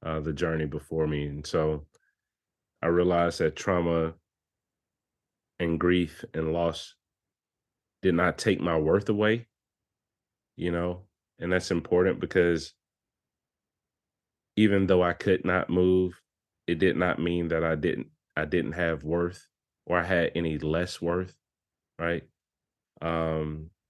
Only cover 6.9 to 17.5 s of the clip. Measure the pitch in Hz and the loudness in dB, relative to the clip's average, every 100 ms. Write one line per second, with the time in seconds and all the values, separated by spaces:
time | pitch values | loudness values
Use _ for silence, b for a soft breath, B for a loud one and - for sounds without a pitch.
6.9 | - _ _ _ _ _ _ _ _ _ | -20 _ _ _ _ _ _ _ _ _
7.9 | _ 95 85 90 80 - 98 85 82 76 | _ 0 2 2 0 0 0 0 0 2
8.9 | 95 101 104 107 117 117 _ _ _ _ | 2 2 0 2 0 -4 _ _ _ _
9.9 | _ _ _ _ _ _ - 87 85 87 | _ _ _ _ _ _ -8 -4 -2 -4
10.9 | 90 - _ _ - 87 92 - 87 82 | -6 -12 _ _ -10 -2 -2 0 -2 2
11.9 | 90 92 - - 95 85 82 - - _ | 2 4 2 0 2 2 2 -4 -16 _
12.9 | _ _ _ _ _ _ _ _ _ _ | _ _ _ _ _ _ _ _ _ _
13.9 | _ _ _ _ _ _ - 107 98 95 | _ _ _ _ _ _ 2 4 4 4
14.9 | 92 87 87 - 92 - 92 - 90 92 | 4 4 0 0 0 2 0 0 2 4
15.9 | 92 92 90 _ _ _ _ - 85 92 | 4 2 -4 _ _ _ _ -4 0 2
16.9 | 80 90 - 85 87 85 | 2 0 0 -2 -2 0